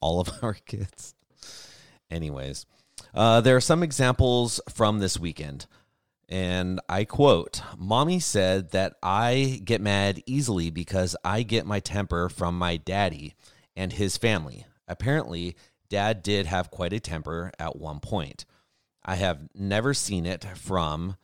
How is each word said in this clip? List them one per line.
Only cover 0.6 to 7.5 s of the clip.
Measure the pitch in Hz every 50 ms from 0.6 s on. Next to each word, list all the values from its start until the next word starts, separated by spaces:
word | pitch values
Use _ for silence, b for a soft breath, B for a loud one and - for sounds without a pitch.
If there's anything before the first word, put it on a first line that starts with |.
| - - - 104 98 - - - - - - _ _ _ B B B B B B B B B B B B B B B -
Anyways, | 82 82 80 76 71 67 67 67 69 - - _ B B B B B B B B B
uh, | - 110 113 113 117
there | 110 131 127
are | 127
some | - - 160 170
examples | 175 156 131 - 131 127 123 - 131 127 123 123 120 113 - - - -
from | - - 110 107 107 104
this | 98 90 - 82
weekend. | 85 82 78 - 76 71 69 76 - - b b b b b b b b b _ _ -
And | 92 95 92 90 90 92 90 92 92 - - -
I | 90 98 107
quote, | - - - 143 139 107 85 - -